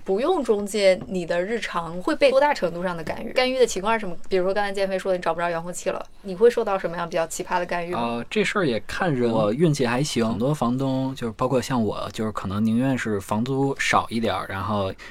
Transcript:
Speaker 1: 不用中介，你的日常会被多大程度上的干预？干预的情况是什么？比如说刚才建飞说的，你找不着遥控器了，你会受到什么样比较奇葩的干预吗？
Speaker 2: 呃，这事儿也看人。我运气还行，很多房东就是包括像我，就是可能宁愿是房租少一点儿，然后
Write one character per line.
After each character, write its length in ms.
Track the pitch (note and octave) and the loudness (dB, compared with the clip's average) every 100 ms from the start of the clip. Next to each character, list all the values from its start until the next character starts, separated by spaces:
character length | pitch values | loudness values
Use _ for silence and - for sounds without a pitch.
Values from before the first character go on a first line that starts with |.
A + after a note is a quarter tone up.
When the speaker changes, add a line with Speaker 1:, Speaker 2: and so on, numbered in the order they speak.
Speaker 1:
不 160 | - G3 | -2 0
用 220 | D4 F#4 | 2 2
中 200 | A#3+ G#3 | 2 0
介， 320 | G3+ G#3 F#3+ F#3 - | 0 4 4 4 0
你 180 | F#3 E3 | -4 0
的 160 | F3 | 0
日 160 | F#3 A3+ | 0 -4
常 420 | - F3 E3 F3 | -4 -4 -4 -4
会 140 | F3+ | -2
被 160 | D4 C#4 | 4 4
多 100 | C4 | 6
大 140 | D4 | 4
程 180 | C4 E3+ | 2 -2
度 80 | E3+ | -2
上 160 | F#3 E3+ | -4 -4
的 60 | |
干 180 | D#3 - | -6 -8
预？ 80 | - | -4
干 180 | - B3+ | 0 0
预 80 | C4 | 2
的 80 | A3+ | 2
情 160 | F#3+ | 2
况 100 | G3 | -2
是 60 | A3+ | -2
什 100 | G3+ | -2
么？ 80 | E3 - | -6 -2
比 80 | F#3+ | 0
如 80 | |
说 100 | F3+ | 2
刚 100 | G3+ | 0
才 60 | G3+ | -2
建 180 | G3 G3 | -2 -2
飞 80 | F#3+ | -2
说 140 | G3 | -2
的， 80 | F3+ | -2
你 40 | |
找 120 | F3 | 0
不 60 | E3 | -2
着 100 | E3+ | -2
遥 100 | E3 | -4
控 120 | E3+ | -6
器 180 | F3 F#3 | -6 -6
了， 100 | - - - | -6 -8 -14
你 100 | G3+ | -10
会 160 | F3+ A#3 | 4 6
受 160 | A#3 | 6
到 140 | G#3 F#3+ | 2 -2
什 100 | F3+ | -2
么 80 | E3+ | -4
样 120 | E3+ | -4
比 60 | E3 | -2
较 100 | E3 | -2
奇 160 | - | -4
葩 160 | F3+ F3+ | -4 -2
的 80 | F3 | -2
干 180 | F3 | -4
预 80 | E3+ | -4
吗？ 80 | F3 | -4
Speaker 2:
呃， 240 | A#2 A#2+ A#2 | -2 -4 -4
这 140 | G#3+ | 0
事 120 | F#3 G#3 | 0 2
儿 80 | |
也 140 | D#3+ G#2+ - | 0 0 -4
看 260 | - F#3 | -2 0
人。 160 | C3 A#2 | 2 2
我 240 | A2 G#2 | 4 2
运 220 | B2 E3+ | 4 4
气 100 | D3 | 4
还 160 | A#2+ B2 | 2 2
行， 240 | D3 A#2 A2+ | 0 0 0
很 100 | G#2+ | 2
多 160 | B2+ | 0
房 240 | D3+ A#2+ B2+ | 2 0 0
东 340 | C3+ C3 C3 C3 | 0 0 -2 -4
就 100 | A#2 | -6
是 60 | G#2+ | -2
包 120 | B2+ | 0
括 120 | B2+ | 2
像 220 | - B2+ | 2 0
我， 260 | G#2 G2 G2+ | 0 -2 -6
就 120 | G2+ | -4
是 60 | A2 | -4
可 160 | G#2 G2 | -4 -4
能 180 | G2+ | 0
宁 120 | A2 A#2 | 2 2
愿 200 | C3+ B2+ | 2 0
是 240 | A#2 G2+ | 0 -2
房 240 | - G#2+ | -2 -2
租 300 | B2 C3+ C3+ C3+ | 0 0 0 0
少 260 | - G2+ - | 2 2 2
一 100 | A2+ | -2
点 120 | A2+ | -2
儿， 140 | F#2 - | -2 -4
然 140 | G2 | -6
后 320 | F#2+ G#2 F#2+ F#2 - | -2 0 -2 -4 -14